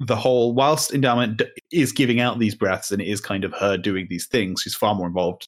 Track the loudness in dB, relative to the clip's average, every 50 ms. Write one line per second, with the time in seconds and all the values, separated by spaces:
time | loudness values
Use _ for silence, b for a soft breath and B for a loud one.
0 | -4 -2 -2 0 2 2 4 4 4 4 4 4 4 4 2 2 0 -2 0 0
1 | 2 2 4 2 2 0 0 -2 -2 -4 -4 -10 -16 _ 0 0 0 2 2 2
2 | 2 2 4 2 2 0 0 0 0 0 0 0 0 0 0 -2 -2 -4 -4 -4
3 | -2 -4 -4 -6 -4 -6 -4 -4 -4 -4 -4 -2 0 0 0 0 -2 -2 -2 -2
4 | -4 -6 -6 -8 -6 -2 0 0 0 0 -2 -6 -6 -6 -4 -2 0 0 0 0
5 | -2 -2 -2 0 0 0 -2 -4 -10